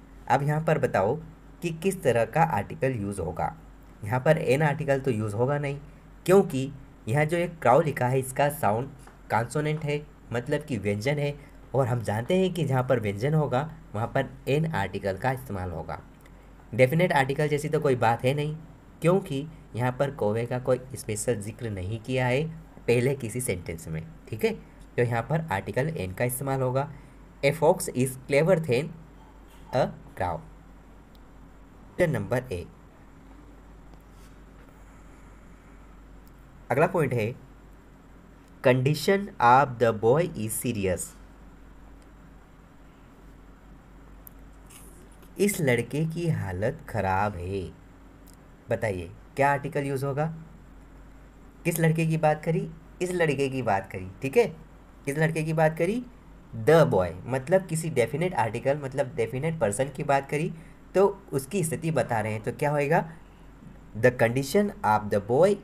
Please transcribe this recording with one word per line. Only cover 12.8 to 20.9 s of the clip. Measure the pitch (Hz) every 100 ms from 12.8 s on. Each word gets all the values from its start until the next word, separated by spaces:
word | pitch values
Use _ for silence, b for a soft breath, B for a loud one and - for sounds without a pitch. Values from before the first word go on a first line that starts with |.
पर | 131 127
व्यंजन | 104 98 131
होगा | 156 139 123 156 - - 104
वहाँ | 113
पर | 139 127 - -
an | 143 160
article | 98 98 101 98 95
का | 123
इस्तेमाल | 131 - 101 90
होगा। | 80 80 76 - - B B B B - 113
Definite | 127 160 180
article | 151 131 139 151
जैसी | 147 147
तो | 151
कोई | 147 120
बात | 113 117
है | 127
नहीं, | 139 151 151 - - - -
क्योंकि | 156 190 190 139 156 B B 107
यहाँ | 127
पर | 127 139
कौवे | 131 104 110 120
का | 127
कोई | 127 127 -